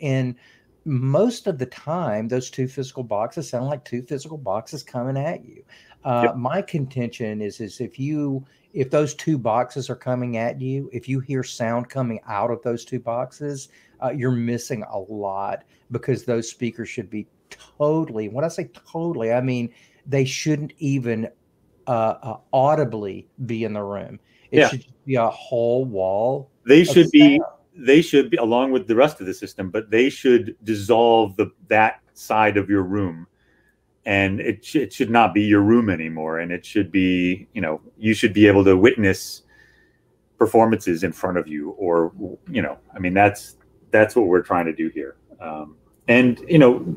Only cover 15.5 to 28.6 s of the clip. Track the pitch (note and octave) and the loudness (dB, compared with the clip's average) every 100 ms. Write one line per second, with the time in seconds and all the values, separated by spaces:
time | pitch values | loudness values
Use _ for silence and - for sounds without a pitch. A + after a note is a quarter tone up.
15.5 | - _ _ _ A#2 - A#2+ - A#2 A#2 | -8 _ _ _ -8 -4 -4 -2 -4 -4
16.5 | - A#2+ - A2+ - F#2+ G#2+ G2+ _ _ | -8 -8 -8 -12 -12 -10 -12 -12 _ _
17.5 | - _ - D3 D#3+ D#3+ A2 G#2+ A#2 D#3+ | -20 _ -4 0 0 -2 -6 -8 -6 -6
18.5 | E3 D#3+ - _ E3 E3+ D#3+ A2+ A#2+ C3 | -6 -12 -14 _ -8 -6 -4 -2 -2 -2
19.5 | B2 A#2+ - _ _ - C3+ C3+ - D#3 | -4 -6 -10 _ _ -4 -2 -2 -2 -2
20.5 | D3+ D3 - D3 C#3 A#2+ A2+ A2+ - _ | -2 -4 -6 -4 -2 -2 -4 -6 -10 _
21.5 | _ _ _ - A#2+ A2+ - A#2 A2 _ | _ _ _ -4 -2 0 -2 -8 -14 _
22.5 | C3+ C3+ D#3 C3+ A2 G2+ F#2+ - - A#2+ | 0 2 2 0 -4 -10 -10 -16 -14 -8
23.5 | A2+ A2 G#2 G2+ G2+ F2 G#2+ _ _ _ | -6 -4 -6 -8 -8 -12 -16 _ _ _
24.5 | C3+ C3+ C3 - _ - B2+ A2+ - - | 2 4 2 -10 _ -4 0 0 -2 -6
25.5 | B2 A#2 B2 C3 G2 F#2 G2 A#2 C#3 C3+ | -2 0 0 -2 -2 -2 0 -2 -2 -8
26.5 | _ A#2 D3 F3 F#3 D#3+ D3 D3 C#3+ - | _ 6 8 8 6 6 8 8 8 0
27.5 | - _ F3+ B2 D3 E3 C#3+ B2 B2+ A#2 | -10 _ -4 4 4 6 4 2 0 0
28.5 | A#2 | 2